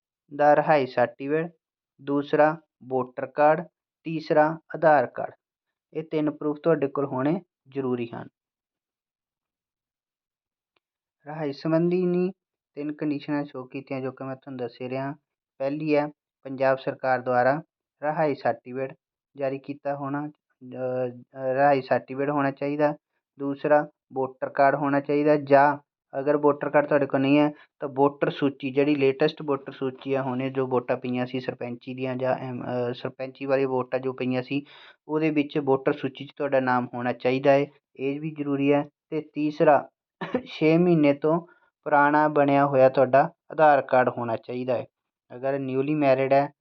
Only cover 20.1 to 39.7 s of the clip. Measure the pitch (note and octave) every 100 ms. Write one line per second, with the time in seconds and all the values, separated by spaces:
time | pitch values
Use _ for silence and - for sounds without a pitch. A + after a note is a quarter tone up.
20.1 | C#3+ D3+ - _ _ B2+ B2 B2+ B2+ B2+
21.1 | A#2+ - C3+ C3 C3 C#3+ C#3 B2+ B2 -
22.1 | C3 C#3 D3 C3+ C3+ C#3+ D3 D3 D3+ _
23.1 | _ _ - C#3 C#3 D3+ D3 - _ _
24.1 | C3 C3 - C#3 - C#3 C#3+ C#3+ C#3+ C#3+
25.1 | D3 D3+ D3+ C#3 C#3 C#3+ C#3+ - _ _
26.1 | C#3 C#3 D3 D3 C#3+ C#3+ D3 C#3+ D3 C#3
27.1 | C#3 C3+ D3 D3 D3 _ _ D3 B2+ C#3
28.1 | C#3+ D#3+ - C#3 C#3 C#3 C3 C#3+ D3 C3+
29.1 | C3+ D#3 D#3 D3+ C3+ C3+ C3+ C3+ C3 C3+
30.1 | C3+ C3 B2+ C3 C3+ C3 B2 B2 B2 B2+
31.1 | B2 B2 C3 B2 - B2 A#2+ - B2+ C3
32.1 | B2+ B2+ C3 C3+ B2 B2 B2 A#2+ A#2+ C3
33.1 | - C3 C3 C3+ C3+ C3+ B2+ B2+ B2+ C3
34.1 | B2+ B2+ B2+ B2+ C#3+ C#3+ - - _ -
35.1 | D#3 D#3 D3+ C#3+ D#3+ C3+ C3+ C#3 C#3+ C3
36.1 | - C#3 - C#3+ C3+ C3 B2 B2 A#2+ B2
37.1 | B2 B2+ C3 C#3+ C#3 C#3+ _ _ - C3+
38.1 | D3 D#3 D3+ C#3+ C#3 C#3 C#3+ D3 _ _
39.1 | D#3 D#3 D3 D3+ D3+ D#3+